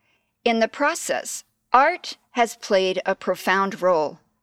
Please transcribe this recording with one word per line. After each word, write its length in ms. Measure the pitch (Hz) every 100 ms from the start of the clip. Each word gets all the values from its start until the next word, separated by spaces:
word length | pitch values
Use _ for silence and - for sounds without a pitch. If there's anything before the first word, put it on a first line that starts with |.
| _ _ _ _
In 140 | 233 226
the 80 | 226
process, 800 | - 294 349 - 127 - - - _ _
art 440 | 247 302 349 - - _
has 240 | 247 233 -
played 440 | - 196 190 180 -
a 80 |
profound 640 | 190 - 185 - 190 196 190
role, 380 | 180 165 147 170 _ _